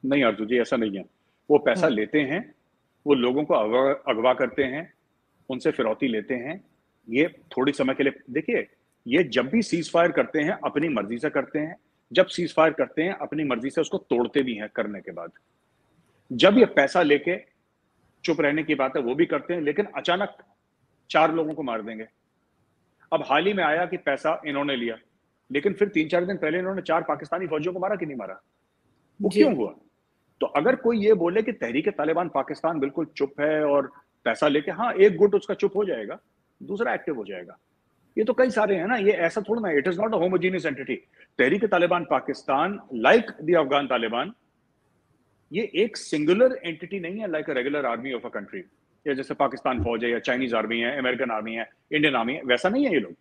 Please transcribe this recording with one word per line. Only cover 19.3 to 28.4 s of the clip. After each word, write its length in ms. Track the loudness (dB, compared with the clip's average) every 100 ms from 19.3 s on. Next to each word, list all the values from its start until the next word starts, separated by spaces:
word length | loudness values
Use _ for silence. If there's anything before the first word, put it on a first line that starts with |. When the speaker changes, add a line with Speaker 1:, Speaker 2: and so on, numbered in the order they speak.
| 0 -4
Speaker 1:
हैं, 80 | -4
लेकिन 240 | -2 -2 -4 -4
अचानक 420 | -2 -2 -2 -8 -20 _ _ _ _ _ _
चार 240 | 2 4
लोगों 200 | 2 -4
को 100 | -4
मार 180 | -6 -6
देंगे। 260 | -8 -12 -14 _ _ _ _ _ _ _ _ _ _
अब 100 | -4
हाल 220 | 2 2 2
ही 80 |
में 100 | 2
आया 220 | 2 2 -2
कि 120 | -4
पैसा 440 | -2 -2 0 -2 -2
इन्होंने 300 | -4 -2 -2
लिया, 220 | -4 -6 _ _ _ _ _
लेकिन 220 | -2 -2
फिर 140 | 0 0
तीन 200 | 0 0
चार 180 | 0 0
दिन 120 | -2
पहले 220 | -2 -2
इन्होंने 220 | -4 -6
चार 200 | -2 -2
पाकिस्तानी 460 | 0 -6 -4 -6 -4
फौजियों 260 | -4 -4
को 60 | -4
मारा 160 | -4 -4
कि 100 | -6
नहीं 120 | -8
मारा? 240 | -12 -14